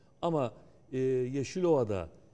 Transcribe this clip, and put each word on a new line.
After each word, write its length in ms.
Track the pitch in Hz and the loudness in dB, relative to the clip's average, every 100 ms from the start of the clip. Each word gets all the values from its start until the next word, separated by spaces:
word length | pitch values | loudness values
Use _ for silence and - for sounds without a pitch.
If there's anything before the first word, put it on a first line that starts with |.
| - - | -20 -6
Ama, 320 | 170 156 120 - - - - | -2 0 -2 -6 -20 -20 -8
e, 40 | 131 | -2
Yeşilova'da, 1120 | 131 127 123 139 127 185 175 147 110 98 80 - - | 0 0 0 -2 -4 0 4 4 2 -2 -6 -12 -20